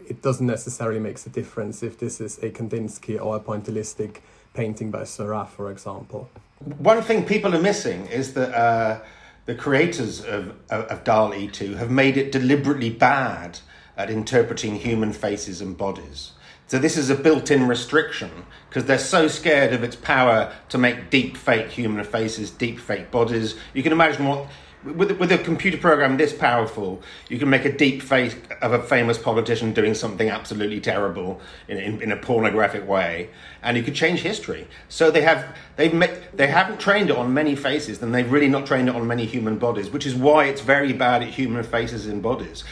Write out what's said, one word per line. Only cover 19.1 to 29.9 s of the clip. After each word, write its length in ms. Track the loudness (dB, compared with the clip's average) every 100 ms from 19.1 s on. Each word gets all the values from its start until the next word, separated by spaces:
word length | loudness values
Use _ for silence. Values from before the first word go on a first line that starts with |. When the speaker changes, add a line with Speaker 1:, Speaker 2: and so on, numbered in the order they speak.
| 4 4
Speaker 2:
scared 460 | 2 2 4 4
of 100 | 2
its 140 | -2 -6
power 560 | 0 4 6 4 2 -6 -4
to 80 | 2
make 320 | 2 2 0
deep 260 | 0 0 -2
fake 360 | 0 0 0
human 340 | -4 -2 -4 -4
faces, 440 | -2 -2 -4 -10
deep 300 | -6 -6 -6
fake 320 | -6 -8 -2
bodies. 440 | 0 2 0 -2 -6 -8
You 100 | -2
can 80 | 2
imagine 340 | 4 4 2 0
what, 220 | -2 -6 -16 -20 -18
with, 340 | -10 -2 0 2
with 140 | 2
a 60 | 2
computer 400 | 0 -2 0 2
program 400 | 4 4 4 4
this 160 | 2
powerful, 680 | 2 2 2 0 -4 -8 -8 -14 -20 -10
you 100 | -2
can 100 | 2
make 140 | 2
a 80 | 2
deep 300 | 2 2 2
fake 340 | 0 2 2 -4 -14 -4
of 120 | 0
a 80 | 0
famous 360 | 2 2 2 0
politician 540 | 0 0 0 0 0
doing 220 | 2 2